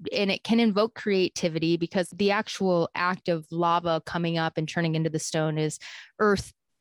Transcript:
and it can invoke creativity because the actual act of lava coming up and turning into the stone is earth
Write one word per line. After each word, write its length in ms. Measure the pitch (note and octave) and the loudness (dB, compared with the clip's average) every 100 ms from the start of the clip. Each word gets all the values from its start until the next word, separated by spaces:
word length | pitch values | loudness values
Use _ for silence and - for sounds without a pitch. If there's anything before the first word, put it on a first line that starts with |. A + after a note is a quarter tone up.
| D3+ | -6
and 180 | - G3+ | -2 0
it 140 | F#3+ | -2
can 160 | - A#3 | 2 4
invoke 340 | A#3 G3 A3+ | 4 4 0
creativity 840 | - G#3+ F#3+ F#3 - F3 D#3+ E3 E3+ | -2 0 2 0 0 -2 0 0 0
because 320 | E3+ G3+ F3 | 0 -2 -2
the 200 | F3 G3+ | 0 2
actual 600 | G3+ G#3+ - F#3+ F3 E3 | 2 -2 -2 2 2 0
act 340 | - F3+ F3+ - | 0 -2 -2 -2
of 160 | E3 D#3 | -4 -4
lava 520 | E3 E3+ E3+ E3+ D#3+ | 0 2 2 2 -2
coming 320 | - F3 E3+ E3 | -2 -4 -2 0
up 220 | D#3+ - | -2 -2
and 100 | D#3 | -4
turning 280 | - E3 D#3+ | -2 0 0
into 140 | D#3+ | 0
the 80 | D3+ | -2
stone 400 | - E3 D#3 D#3 | -4 -2 0 0
is 200 | D#3 - - - - - | -2 -4 -14 -20 -14 0
earth 340 | G#3+ G3 - _ _ _ | 2 2 -2 _ _ _